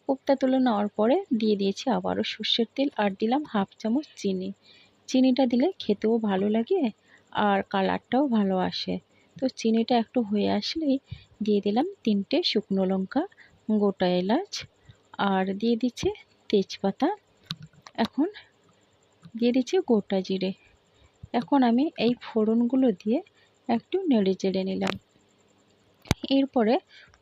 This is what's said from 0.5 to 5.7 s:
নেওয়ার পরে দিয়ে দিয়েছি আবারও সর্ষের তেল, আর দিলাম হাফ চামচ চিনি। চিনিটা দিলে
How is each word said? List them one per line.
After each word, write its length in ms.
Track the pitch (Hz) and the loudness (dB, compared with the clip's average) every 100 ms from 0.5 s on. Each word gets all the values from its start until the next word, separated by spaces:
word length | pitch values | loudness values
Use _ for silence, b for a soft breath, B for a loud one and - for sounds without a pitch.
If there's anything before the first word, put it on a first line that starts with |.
| 262 | 2
নেওয়ার 280 | 254 208 208 | 2 2 -2
পরে 260 | - 220 349 392 220 | 0 2 2 2 0
দিয়ে 180 | 220 202 | 2 2
দিয়েছি 280 | 196 - 269 | 0 -2 -2
আবারও 340 | 185 185 190 | -2 -2 -2
সর্ষের 440 | 220 - 214 - 226 | -4 -6 -2 -2 -2
তেল, 160 | - 285 - | -2 -2 0
আর 120 | 202 190 | -2 0
দিলাম 240 | 220 277 294 | 0 0 -2
হাফ 200 | 208 190 - | -2 -2 -6
চামচ 300 | 220 262 294 - | -2 -2 -4 -6
চিনি। 320 | 196 185 190 - b b b _ - | -4 -4 -6 -12 b b b _ -2
চিনিটা 340 | 254 262 254 | 2 4 4
দিলে 220 | 254 247 339 | 2 2 0